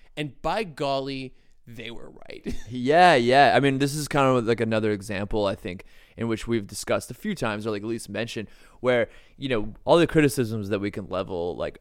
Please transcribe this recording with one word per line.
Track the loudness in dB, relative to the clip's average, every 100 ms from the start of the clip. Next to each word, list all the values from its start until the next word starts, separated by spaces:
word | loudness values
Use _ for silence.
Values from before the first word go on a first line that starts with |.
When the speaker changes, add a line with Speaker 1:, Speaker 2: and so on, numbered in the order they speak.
| -16 -8
Speaker 1:
And | -8 -6
by | -4 -4
golly, | -6 -6 -2 -2 -4 -8 -10 -16 _ -20 -20
they | -16 -14
were | -14 -16 -18 -18
right. | -12 -6 -6
<laughs> | -6
Speaker 2:
Yeah, | -4 4 8 8
yeah. | 8 6 8 8 6
I |
mean, | 4 2
this | -2
is | -2 -2
kind | 2 4 2
of, | 2
like, | 0
another | 2 0 0
example, | -2 -4 -8 -4 -2 -2
I |
think, | -2 -8 -12 -16 -20 -20 -8
in | -4
which | -4 -2
we've | -4 -4
discussed | -10 -4 -4 -4
a |
few | -10 -8 -4
times, | -4 -4 -4
or, |
like, | -6
at | -6
least | -8 -8
mentioned, | -8 -6 -8 -12 -16 -20 -4
where, | 0 2 0 -6 -20 -12
you | -4
know, | -4 -4 -6 2
all | 4
the | 4
criticisms | 4 2 2 -2 -4 -4
that | -4
we | -4
can | -6 -8
level, | -6 -6 -4 -6 -4
like, | -8 -8